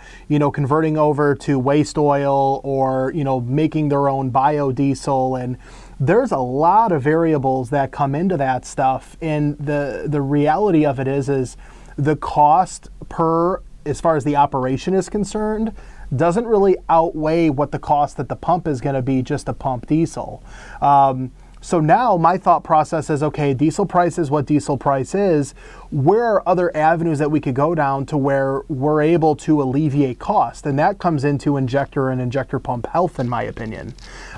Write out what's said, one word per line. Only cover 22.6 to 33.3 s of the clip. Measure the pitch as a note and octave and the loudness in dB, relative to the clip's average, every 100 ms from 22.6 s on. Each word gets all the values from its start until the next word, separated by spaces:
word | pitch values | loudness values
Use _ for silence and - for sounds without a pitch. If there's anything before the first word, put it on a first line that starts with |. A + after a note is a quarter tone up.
| - | 2
process | D#3 D3 D#3+ D3 | 0 2 -2 -2
is, | D3 | -2
okay, | D3+ D3 C#3+ | -2 -2 -2
diesel | B2+ D3+ - G3 | 2 0 0 0
price | F3+ F3 - | 2 2 0
is | D3+ | -2
what | D3+ C#3 | 0 2
diesel | D3 D3 C3+ | 0 0 -2
price | D3 C#3 - F#3+ | 0 0 0 0
is. | G3+ D3+ C#3 - - - - | 2 2 0 -8 -20 -20 -8
Where | D3 C3+ G#3+ A#3+ | 0 2 4 4
are | G3+ - | 0 2
other | F#3 F3 D#3 | 0 0 0
avenues | D#3 E3 E3+ D3 | 2 2 0 0
that | D3 | 0
we | D3+ | 0
could | D3 | -2
go | A#2+ D#3 | 0 0
down | E3 C#3 C#3 C3+ | 0 0 -2 -2
to | D3+ | -2
where | C3+ C#3 C3+ C3+ - | 0 0 0 -2 -4
we're | C3+ C#3+ D3+ | -4 0 2
able | D3+ E3+ D#3 D3 | 4 4 2 0
to | - D3+ | 2 2
alleviate | C3 C#3 D#3 C#3+ C3+ A#2+ | 2 0 0 2 0 -2
cost? | - G3+ B2 - D3+ | -2 0 0 -2 -4
And | C#3 | 0
that | F3 G3+ | 0 0
comes | F3+ D3+ | 0 0
into | C#3+ C#3+ D3+ C#3+ | 0 0 0 0
injector | C3 C#3 C3+ D3 C3 | 0 0 -2 -2 -2
and | B2+ | -2
injector | B2 C3+ B2+ C3+ | -2 -4 -4 -6
pump | - B2 - | -4 -6 -4
health, | E3 F3+ - | -2 -2 -2
in | B2 | -4